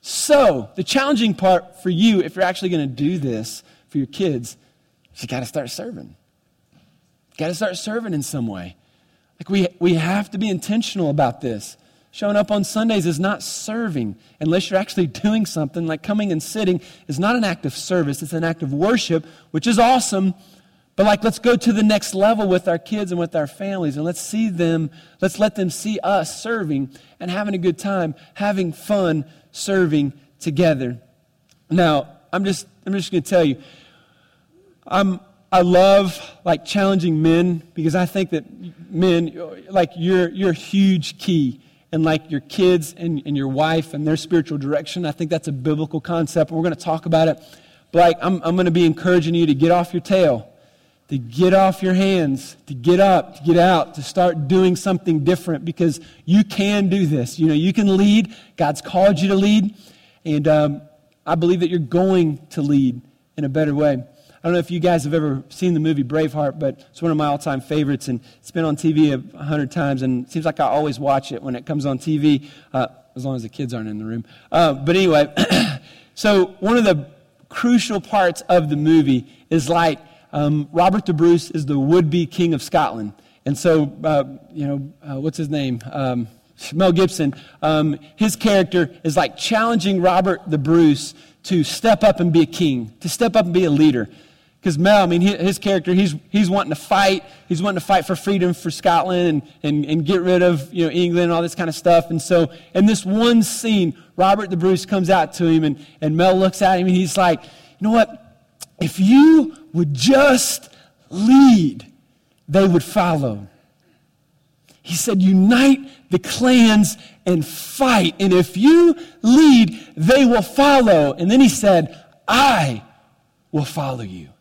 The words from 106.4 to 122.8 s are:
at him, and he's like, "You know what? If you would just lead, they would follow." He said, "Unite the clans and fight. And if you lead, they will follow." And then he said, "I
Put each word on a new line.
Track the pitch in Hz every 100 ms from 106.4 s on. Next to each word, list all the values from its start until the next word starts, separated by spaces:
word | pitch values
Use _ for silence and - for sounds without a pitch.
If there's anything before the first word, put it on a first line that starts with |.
| 190 -
at | 196 185
him, | 185
and | 180
he's | 180 196
like, | 180 156
"You | - - _ _ 214
know |
what? | 226 214 - - _ _ _ - _
If | 160 -
you | 190 269 302 320 320 - -
would | 165 160 131
just | 160 269 285 254 - - - _ _ _ _
lead, | 175 220 269 269 220 151 98 - _ _ _ _ _ -
they | 185 196
would | 170
follow." | - 214 175 156 131 101 98 _ _ _ _ _ _ _ _ _ _ _ _ _
He | -
said, | 170 - 190
"Unite | 190 185 196 247 277 269 - - _
the | 180
clans | - - 254 254 226 214 185 - - _ -
and | 170 147
fight. | - - - 262 226 175 -
And | 196
if | 180 175 185
you | 262 330 339 302 - _
lead, | 220 262 311 247 190 - - -
they | 160 262 254
will | 233
follow." | - - 285 277 226 170 143
And | - 175
then | 254
he | 254
said, | - 208 175 151 - _ _ -
"I | 233 277 214 143 110